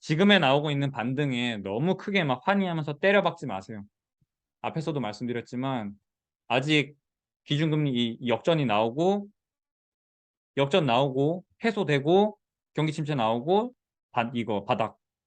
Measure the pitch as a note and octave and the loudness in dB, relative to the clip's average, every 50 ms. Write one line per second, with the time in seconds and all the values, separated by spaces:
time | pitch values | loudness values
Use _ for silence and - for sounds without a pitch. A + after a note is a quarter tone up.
0 | - - D#3 D#3 G3+ G#3 G3+ F#3 D3 C3 C#3 D3 D3+ D3+ C#3+ C#3 C#3 C3+ C3+ A#2 | -4 -2 0 4 6 6 6 6 4 4 2 2 2 0 -2 0 -2 -2 -2 -4
1 | A2 B2+ C3 C#3+ D3 C#3 B2 A#2+ B2 A#2+ A2+ G2+ F#2+ F#2+ G2+ A#2+ D#3+ F#3 F#3 F#3 | -4 -4 -2 -2 -2 -2 0 -2 -2 -4 -4 -6 -6 -4 -4 -2 0 0 -2 -2
2 | - G#3+ G3 F#3+ D#3+ C#3 B2+ - - F#3+ G3+ G3 F#3+ F3+ E3 D#3+ D3 D#3 C#3+ - | -4 -4 -2 -2 0 0 -2 -2 0 0 0 2 0 -2 -2 -4 -4 -6 -4 0
3 | F#3+ G3 G3+ G3+ F3 E3 - - D3+ B2 F#2+ F#2+ G2 - A2 G2+ G2+ - _ _ | 2 4 4 4 2 2 -2 -4 -8 -8 -8 -8 -8 -10 -14 -14 -14 -18 _ _
4 | _ _ _ _ _ _ _ _ _ _ _ _ - A2+ - D#3+ D3 E3 D3 C#3 | _ _ _ _ _ _ _ _ _ _ _ _ -8 -6 -6 -4 -4 -4 -4 -4
5 | A#2+ G#2 G#2 - B2 A#2+ A#2+ A#2 - - B2+ B2 C3 C3+ C3 A#2 G#2 G2+ G2+ _ | -4 -6 -6 -6 -6 -6 -6 -6 -8 -8 -8 -6 -4 -4 -4 -4 -6 -8 -12 _
6 | _ _ _ _ _ _ _ _ _ - A#2 C3+ C#3 D3+ D#3 D3 C#3 D3 - _ | _ _ _ _ _ _ _ _ _ 0 0 0 2 4 2 2 2 0 -6 _
7 | _ _ _ _ _ _ _ _ _ - D3 C#3+ D#3+ D#3 D#3 D#3 D3 C#3 B2 A#2+ | _ _ _ _ _ _ _ _ _ -2 0 0 2 2 2 0 0 0 0 0
8 | A#2+ A2+ A#2 - C3+ A#2 A2+ A2 - F3 E3 D#3 C#3 A2+ G#2 G#2+ - A#2 B2 D3+ | -2 -2 -4 -4 -2 -2 -2 0 2 0 2 2 2 2 2 2 2 0 0 0
9 | E3+ F#3+ G3+ G3+ G3+ G#3 _ _ _ _ _ _ _ _ _ _ _ _ _ _ | 2 2 2 0 -4 -10 _ _ _ _ _ _ _ _ _ _ _ _ _ _
10 | _ _ _ _ _ _ _ _ _ _ - C#3 C#3 C#3 G3 F#3 D3+ B2 A#2 B2+ | _ _ _ _ _ _ _ _ _ _ -2 0 0 2 2 2 4 4 4 4
11 | C#3+ C3+ B2+ C3+ C#3 D#3 E3+ F#3 - _ _ - - A3+ A3 A3 F#3 D3 D3 C#3 | 2 2 0 0 0 0 0 -4 -8 _ _ -4 -4 -2 -2 -2 -2 0 0 0
12 | C3+ D#3 F3+ G3 G#3+ G#3+ - _ _ _ _ _ _ _ - - D#3 D#3 C#3+ D#3+ | 2 4 4 4 4 2 0 _ _ _ _ _ _ _ -4 -2 -2 -2 -2 -4
13 | D3 D3+ D3+ B2+ A2 A2 A#2 A#2+ C3 E3 F#3+ G#3+ A#3+ B3 - _ _ _ _ _ | -4 -4 -2 0 0 0 0 -2 0 0 2 2 0 -2 -8 _ _ _ _ _
14 | _ _ - A#2+ A2+ A#2+ - A#2 G#2+ A2+ G#2 G2 G2+ - A2+ G2+ A2 G#2 - _ | _ _ -2 -2 -2 -2 -2 -4 -4 -2 -4 -4 -2 -2 -2 -2 -2 -4 -6 _
15 | _ _ _ _ _ | _ _ _ _ _